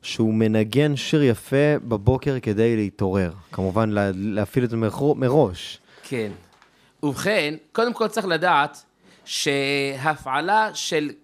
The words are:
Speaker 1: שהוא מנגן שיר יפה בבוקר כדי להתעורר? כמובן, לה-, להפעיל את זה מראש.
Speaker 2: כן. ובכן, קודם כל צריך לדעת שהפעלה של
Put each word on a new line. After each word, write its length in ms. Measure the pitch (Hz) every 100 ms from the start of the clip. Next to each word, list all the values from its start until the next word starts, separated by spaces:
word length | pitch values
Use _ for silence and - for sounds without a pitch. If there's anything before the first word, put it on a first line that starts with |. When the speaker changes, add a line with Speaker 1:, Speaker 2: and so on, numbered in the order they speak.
Speaker 1:
שהוא 320 | - - 110
מנגן 600 | 110 110 110 107 120 151 139
שיר 280 | - 156
יפה 540 | 139 110 - 135 147 147
בבוקר 540 | - 110 101 131 147 131
כדי 340 | 113 104 117 113
להתעורר? 560 | 101 - 98 98 90 87 -
כמובן, 380 | - 95 95 113
לה-, 220 | 104 101
להפעיל 520 | 92 101 101 101 - 123
את 40 |
זה 80 | 113 110 - 139 131
מראש. 640 | 127 143 120 87 - - _ -
Speaker 2:
כן. 280 | - 123 107 80 - _ _ _ _ _
ובכן, 500 | 147 127 156 214 151 156 _
קודם 220 | - 233
כל 140 | 233 220
צריך 200 | 226 196
לדעת 560 | 160 180 151 147 - _ _ _ - -
שהפעלה 1400 | - - 139 139 143 139 135 147 151 135 131 165 214 220
של 380 | - - 160 147 -